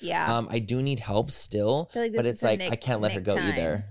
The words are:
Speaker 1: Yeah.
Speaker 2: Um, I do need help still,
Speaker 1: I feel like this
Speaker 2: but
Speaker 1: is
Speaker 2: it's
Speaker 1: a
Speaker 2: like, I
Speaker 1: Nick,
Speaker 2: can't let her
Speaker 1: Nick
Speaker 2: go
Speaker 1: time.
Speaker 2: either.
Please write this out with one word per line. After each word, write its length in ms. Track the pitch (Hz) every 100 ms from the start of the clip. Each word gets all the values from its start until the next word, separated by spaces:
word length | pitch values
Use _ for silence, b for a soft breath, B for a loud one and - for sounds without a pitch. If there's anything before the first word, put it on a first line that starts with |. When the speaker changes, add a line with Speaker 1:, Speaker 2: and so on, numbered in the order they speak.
Speaker 1:
Yeah. 360 | 170 165 160 117
Speaker 2:
Um, 120 | 113
I 80 | 117
do 240 | 104 127
need 160 | 135 131
help 320 | 107 101 123
still, 560 | - - 104 104 139 170
Speaker 1:
I 40 |
feel 80 | 240
like 80 | 233
this 60 | 220
Speaker 2:
but 80 | 170
Speaker 1:
is 60 |
Speaker 2:
it's 80 | 208
Speaker 1:
a 40 | 240
Speaker 2:
like, 140 | 190
I 60 | 185
Speaker 1:
Nick, 100 | 117
Speaker 2:
can't 200 | - 113
let 120 | 107
her 80 | 98
Speaker 1:
Nick 40 | 92
Speaker 2:
go 80 | 98
Speaker 1:
time. 160 | -
Speaker 2:
either. 320 | - 82 76 -